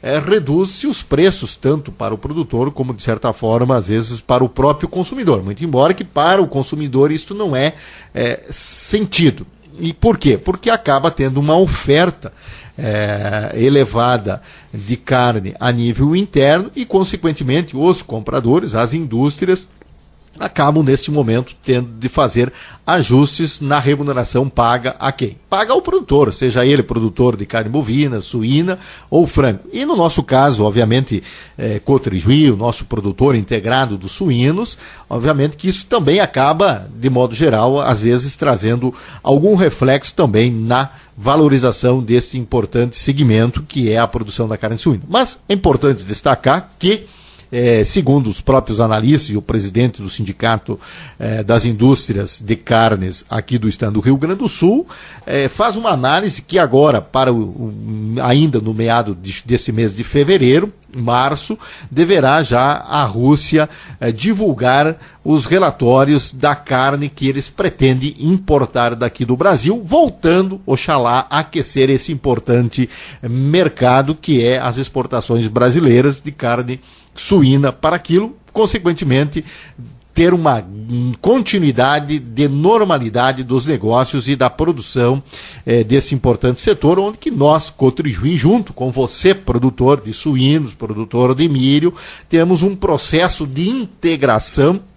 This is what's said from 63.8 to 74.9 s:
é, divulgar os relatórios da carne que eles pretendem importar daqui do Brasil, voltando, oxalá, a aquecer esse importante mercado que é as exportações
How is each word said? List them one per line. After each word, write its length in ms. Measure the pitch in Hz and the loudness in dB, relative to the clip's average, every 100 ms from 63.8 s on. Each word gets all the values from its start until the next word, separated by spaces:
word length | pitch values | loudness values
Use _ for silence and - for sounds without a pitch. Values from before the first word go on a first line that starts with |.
| - - | -20 -6
é, 120 | 120 | -4
divulgar 840 | 110 160 208 208 131 123 135 151 160 - - | -2 -2 0 0 0 2 2 2 -2 -14 -12
os 220 | - 151 110 | 0 0 2
relatórios 840 | 180 175 - 120 127 139 147 - | 2 2 0 2 4 4 2 0
da 240 | 131 139 139 | -2 -2 -2
carne 520 | - 131 131 143 147 | -2 0 0 -2 -6
que 200 | - 135 | -4 -4
eles 240 | 139 135 | -4 -8
pretendem 640 | - 185 - 135 131 135 - | -4 -4 2 2 2 -2 -4
importar 760 | 147 190 190 147 127 131 120 117 | 0 0 2 0 2 0 -2 -2
daqui 300 | 120 - 117 | -4 -4 -4
do 120 | 123 | 0
Brasil, 420 | 185 202 127 233 180 | 2 2 0 -2 0
voltando, 720 | 294 302 - 165 175 190 190 - | 2 2 2 2 2 0 -4 -4
oxalá, 640 | 131 - 151 117 123 131 | -4 0 0 2 0 0
a 120 | 143 | -4
aquecer 500 | 156 165 131 139 131 | -4 -6 -4 0 2
esse 200 | 135 - | 2 -2
importante 800 | 147 143 117 - 120 123 - 123 - - - | -6 -2 -2 0 0 0 -2 -4 -4 -20 -14
mercado 920 | 123 123 135 170 165 - 123 127 135 156 | -6 -2 0 2 2 2 2 4 2 -4
que 280 | - 139 | 0 2
é 140 | 117 127 | 2 0
as 200 | 123 117 | -2 -4
exportações 680 | 135 | -6